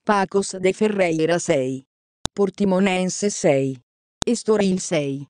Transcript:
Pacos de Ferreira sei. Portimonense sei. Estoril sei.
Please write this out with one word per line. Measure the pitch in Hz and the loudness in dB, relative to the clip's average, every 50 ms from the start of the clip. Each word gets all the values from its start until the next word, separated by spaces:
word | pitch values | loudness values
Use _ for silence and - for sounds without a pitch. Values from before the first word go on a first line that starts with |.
Pacos | _ - 208 202 190 - - 196 190 - - | _ 0 0 2 0 0 0 -2 -2 -2 -6
de | 190 185 185 190 | 0 0 0 2
Ferreira | - 214 220 208 196 185 170 160 160 160 156 170 | 2 0 0 2 2 2 2 2 0 2 2 2
sei. | 175 - - 165 139 131 127 135 131 - _ _ _ _ _ _ _ _ - _ | 0 0 0 0 0 0 -2 -4 -8 -10 _ _ _ _ _ _ _ _ -8 _
Portimonense | - 202 190 - - 202 196 185 185 196 202 185 185 185 185 - - 202 208 | -2 -2 -2 0 -2 0 2 2 2 2 2 0 0 -2 -4 -4 -4 -4 -4
sei. | 202 - - 170 143 135 135 135 135 123 _ _ _ _ _ _ _ _ - | -4 0 2 2 2 2 0 -2 -6 -8 _ _ _ _ _ _ _ _ -2
Estoril | - 240 - - - 220 208 202 190 185 185 | -2 -2 0 0 0 2 2 2 2 0 -2
sei. | - - 180 151 143 139 139 139 143 | -2 -2 -2 -2 -2 -2 -6 -8 -10